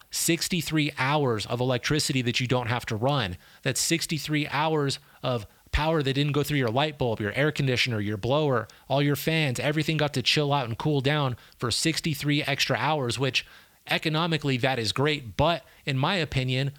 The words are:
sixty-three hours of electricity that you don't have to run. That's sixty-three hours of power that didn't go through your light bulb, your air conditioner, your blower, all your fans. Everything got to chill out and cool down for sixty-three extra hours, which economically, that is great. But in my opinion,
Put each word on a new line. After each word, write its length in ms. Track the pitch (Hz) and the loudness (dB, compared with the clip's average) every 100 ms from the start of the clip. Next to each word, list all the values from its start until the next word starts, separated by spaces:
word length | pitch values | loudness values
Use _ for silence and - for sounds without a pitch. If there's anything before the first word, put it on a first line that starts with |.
| - | -10
sixty-three 840 | - - 170 - 180 - 156 147 143 | -4 0 0 0 -2 0 0 0 0
hours 480 | 131 151 135 110 - | 0 2 2 0 -2
of 140 | 120 | -2
electricity 640 | 127 123 - 147 - 131 | 0 0 0 0 2 0
that 160 | 120 117 | 0 0
you 80 | 127 | 0
don't 180 | 127 117 | 0 0
have 220 | 123 - | -4 -2
to 80 | 107 | 0
run. 420 | 120 143 98 87 - - | 0 2 0 -4 -12 -8
That's 180 | 135 127 | -4 -2
sixty-three 680 | - 165 - 156 - 151 147 | 0 0 -2 -4 -2 -2 0
hours 500 | 135 160 156 139 131 - - | 0 0 2 0 -2 -10 -8
of 240 | 135 120 104 - _ | -4 -4 -6 -16 _
power 300 | 143 156 165 | 0 2 2
that 120 | 135 | 2
didn't 180 | 135 147 | 0 0
go 100 | 143 | 0
through 160 | 139 147 | 0 0
your 120 | 120 | 2
light 280 | 117 156 143 | 2 0 0
bulb, 220 | 127 107 | -2 0
your 140 | 104 | -2
air 180 | 120 151 | 0 0
conditioner, 480 | 147 135 120 131 110 | 2 0 2 0 0
your 180 | 104 104 | -2 -2
blower, 500 | 117 143 151 123 107 - - | 0 2 2 0 -2 -12 -2
all 140 | 135 | 0
your 120 | 143 143 | 2 0
fans. 440 | - 160 147 120 | 0 0 0 0
Everything 380 | 131 151 156 151 | 0 0 0 0
got 160 | 147 131 | 0 0
to 80 | |
chill 280 | - - 147 | 0 2 2
out 160 | 143 117 | 0 -2
and 120 | 110 | -2
cool 220 | 156 143 | 0 2
down 360 | 131 151 135 117 - - | 2 2 0 -2 -12 -8
for 100 | 123 | -4
sixty-three 720 | - 160 151 170 143 147 147 139 | 0 0 0 -2 -2 0 0 0
extra 300 | 139 - 120 | -2 0 2
hours, 420 | 131 156 123 113 | 2 0 0 0
which 260 | 135 - - - - _ - | 0 -2 -4 -14 -20 _ -4
economically, 680 | 175 165 156 170 156 143 127 | -2 0 0 0 0 0 0
that 200 | 131 131 | 2 0
is 140 | 110 | -2
great. 460 | - 147 147 120 - | 0 0 0 -6 0
But 260 | 151 165 - - - | 2 2 -6 -12 -4
in 120 | 131 | 0
my 180 | 147 196 | 0 0
opinion, 580 | 156 135 127 127 139 | 0 -2 0 0 -2